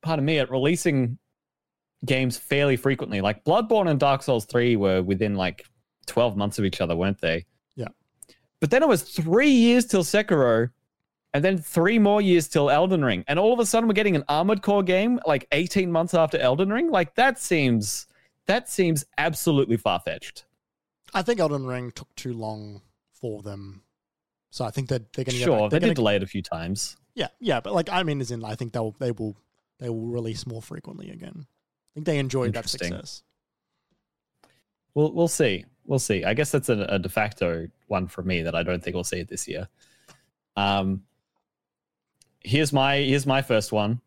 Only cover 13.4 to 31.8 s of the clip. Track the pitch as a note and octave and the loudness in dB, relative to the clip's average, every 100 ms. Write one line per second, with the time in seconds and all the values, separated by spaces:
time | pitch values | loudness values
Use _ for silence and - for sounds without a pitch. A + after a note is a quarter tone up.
13.4 | G#3+ A#3+ A3+ - A3+ G3+ G#3 E3 - D3 | 4 4 2 2 2 2 2 0 0 0
14.4 | F3+ G#3+ - G3+ F#3+ F#3 A3 B3 - C#3+ | 2 0 2 2 2 2 2 0 2 0
15.4 | - C#3+ F3 - F#3 E3+ E3+ F3 D#3+ D#3+ | 0 -2 0 -2 0 0 2 2 2 2
16.4 | B2+ C#3 G3 A3 E4 A3+ E3+ - C4 B3+ | 2 2 0 0 0 0 0 2 2 2
17.4 | - E3+ C3+ A#2 G#2 - - _ _ _ | -2 2 2 2 0 -6 -10 _ _ _
18.4 | - G#3+ B3 - F3+ D#3 - - D3+ D#3+ | -2 -2 -2 0 0 0 -4 -2 -2 0
19.4 | - D3 C3 A2+ - F2 - D#2+ - - | 0 2 2 0 0 -2 -4 -10 -12 -20
20.4 | _ _ _ _ _ _ _ F#3+ F#3 A#3 | _ _ _ _ _ _ _ -4 -2 0
21.4 | D#3+ C#3+ C3 B2+ B2 - - - C3 A#2 | 0 -2 -6 -8 -8 -14 -18 -12 -10 -8
22.4 | A2 G#2+ G#2 G2+ _ _ _ _ B2 G#2+ | -8 -10 -14 -18 _ _ _ _ -10 -10
23.4 | G2+ G2 G2 G2 _ _ _ _ _ _ | -10 -12 -14 -20 _ _ _ _ _ _
24.4 | _ - A#2 A#2+ C3+ C3 A2 - C3 B2 | _ -8 -6 -6 -4 -4 -4 -8 -4 -2
25.4 | B2 A#2+ G#2+ D3+ G#3+ D3+ A2 G2+ F#2+ G2 | 2 2 2 2 2 2 2 2 0 -6
26.4 | F#2 E2 E2 G2 - - _ - E3 _ | -8 -8 -6 -6 -8 -12 _ -8 -8 _
27.4 | - C3 F#3 G3 D#3+ F3+ F3 C#3+ B2 A#2+ | -2 -2 0 -4 -2 -2 -2 -4 -4 -8
28.4 | A2 A2 A#2+ A#2+ A2+ G#2+ B2+ A2+ A2 G2+ | -8 -8 -8 -6 -6 -4 -6 -4 -6 -8
29.4 | _ _ _ _ B2 A2+ A2+ A#2+ A2+ A2 | _ _ _ _ -8 -6 -6 -6 -6 -8
30.4 | - A2 - - - - - - - - | -10 -14 -14 -16 -16 -16 -16 -16 -18 -18
31.4 | C#3+ _ _ _ | -20 _ _ _